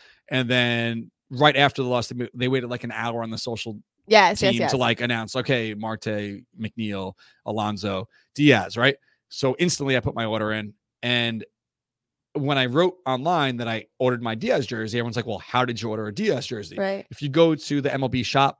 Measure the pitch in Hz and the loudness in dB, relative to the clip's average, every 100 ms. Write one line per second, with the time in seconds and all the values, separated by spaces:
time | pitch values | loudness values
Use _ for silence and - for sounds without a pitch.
0 | - _ - 127 120 127 120 117 117 117 | -20 _ -4 -2 2 2 2 2 0 -4
1 | - _ _ 127 147 135 143 - 127 123 | -8 _ _ 4 6 6 4 2 0 0
2 | 113 123 120 120 127 131 120 120 120 110 | -2 -6 -8 -2 0 0 -2 -6 -6 -6
3 | 117 117 113 110 127 113 117 104 - _ | -4 -4 -6 -6 -6 -8 -8 -12 -16 _
4 | - 214 180 208 196 - 156 131 120 117 | 4 6 6 4 0 2 0 2 2 2
5 | 120 117 110 127 123 127 110 104 110 110 | 0 -2 -2 -4 0 0 0 -6 -6 -6
6 | 110 104 104 101 - - 110 - 107 98 | -4 -4 -4 -8 -14 -10 -8 -6 -6 -4
7 | 95 - _ _ - 110 107 104 101 95 | -6 -10 _ _ -6 -2 -2 -2 -4 -4
8 | 95 _ _ - 147 113 90 107 131 - | -6 _ _ 2 6 6 2 0 2 0
9 | _ _ _ - 131 127 175 - 139 127 | _ _ _ -2 -2 2 0 0 0 0
10 | - 117 113 110 107 107 107 - _ _ | 0 -2 -2 -2 -2 -2 -6 -14 _ _
11 | 120 123 117 113 - _ _ _ _ _ | -2 0 0 -4 -10 _ _ _ _ _
12 | _ _ _ 151 139 135 127 135 180 180 | _ _ _ -4 0 2 2 4 2 0
13 | 131 127 151 175 135 120 117 110 - - | -2 -2 0 2 0 -2 -4 -4 -8 0
14 | 127 123 117 113 220 175 117 117 110 120 | 0 2 -2 -2 0 0 0 -4 -4 -2
15 | 117 113 113 98 - 123 123 113 110 107 | -2 -4 -6 -8 -2 0 0 -2 -6 -4
16 | 107 104 214 135 - 113 98 107 196 196 | -6 -2 -2 -2 -4 -8 -8 -4 -4 -4
17 | - - 147 147 165 151 - 143 135 135 | -10 -8 0 4 4 4 -2 -2 0 -2
18 | 131 127 113 139 139 - | -2 -2 0 2 2 0